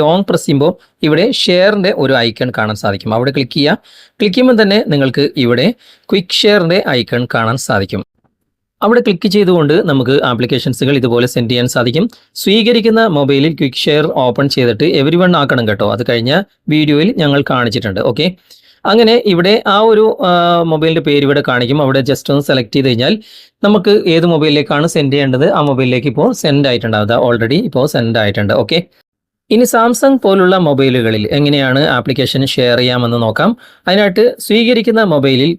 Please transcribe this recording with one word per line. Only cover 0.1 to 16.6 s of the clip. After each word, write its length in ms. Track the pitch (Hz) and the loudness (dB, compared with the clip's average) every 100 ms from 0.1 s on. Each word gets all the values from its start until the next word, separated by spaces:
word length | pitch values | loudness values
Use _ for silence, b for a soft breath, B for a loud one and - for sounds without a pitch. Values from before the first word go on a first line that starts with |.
| 180 196 | 0 0
പ്രസ് 180 | 170 - | -2 0
ചെയ്യുമ്പോൾ 260 | 139 151 - b b 156 | 0 0 -2 b b 0
ഇവിടെ 180 | 156 226 - | 2 0 -2
ഷെയറിൻ്റെ 500 | - 180 196 208 185 208 | 0 2 2 0 -2 -2
ഒരു 100 | 135 131 117 | 0 0 0
ഐക്കൺ 220 | 110 127 - | -2 -4 -2
കാണാൻ 160 | 107 107 | -4 -2
സാധിക്കും. 260 | 110 101 113 113 | -4 -4 -2 -2
അവിടെ 140 | 131 143 | -2 -2
ക്ലിക്ക് 180 | 123 - | -4 -2
ചെയ്യുക. 220 | 143 196 b b b _ | 0 -2 b b b _
ക്ലിക്ക് 160 | 208 220 | -2 2
ചെയ്യുമ്പോൾ 240 | 254 226 | 2 4
തന്നെ 180 | 208 208 - | 2 0 0
നിങ്ങൾക്ക് 320 | 147 131 127 143 - | 0 0 -2 -4 0
ഇവിടെ 240 | 120 120 175 - b b b | 0 2 0 -4 b b b
ക്വിക്ക് 300 | 202 185 - | -4 -2 -2
ഷെയറിൻ്റെ 380 | 208 208 165 185 - 127 | 2 2 0 -2 0 -2
ഐക്കൺ 240 | 110 120 123 120 | -2 -4 -2 -2
കാണാൻ 220 | 113 123 - | -2 -4 -2
സാധിക്കും. 340 | 107 98 95 - _ _ _ _ _ _ _ | -2 -2 -6 -10 _ _ _ _ _ _ _
അവിടെ 160 | 208 240 233 | 0 2 0
ക്ലിക്ക് 220 | 175 202 | -2 0
ചെയ്തുകൊണ്ട് 400 | 202 185 175 143 165 196 | 0 2 2 2 2 2
നമുക്ക് 260 | 139 120 139 131 | 0 0 0 0
ആപ്ലിക്കേഷൻസുകൾ 640 | 117 123 131 143 120 135 139 | -2 -2 -2 -4 -2 0 0
ഇതുപോലെ 260 | 120 120 123 | 0 0 0
സെൻഡ് 180 | - 117 | -2 -2
ചെയ്യാൻ 140 | 123 123 | -2 -2
സാധിക്കും. 300 | 131 120 147 220 b b - | -2 -2 0 -2 b b -6
സ്വീകരിക്കുന്ന 600 | - 220 220 240 220 220 226 147 | 0 2 2 2 2 2 2 0
മൊബൈലിൽ 360 | 139 139 156 147 | 0 2 0 0
ക്വിക്ക് 240 | 139 - | -4 -2
ഷെയർ 240 | - 147 156 151 | 0 0 0 0
ഓപ്പൺ 240 | 127 117 139 | 0 0 -2
ചെയ്തിട്ട് 320 | - 120 110 151 143 | 0 0 0 0 0
everyone 340 | 139 175 180 165 | 0 2 2 2
ആക്കണം 260 | 139 131 110 | 0 -2 -2
കേട്ടോ. 180 | 101 104 | -2 -2
അത് 80 | 107 123 | -2 -2
കഴിഞ്ഞ 240 | 120 120 165 202 _ | -2 0 -2 -4 _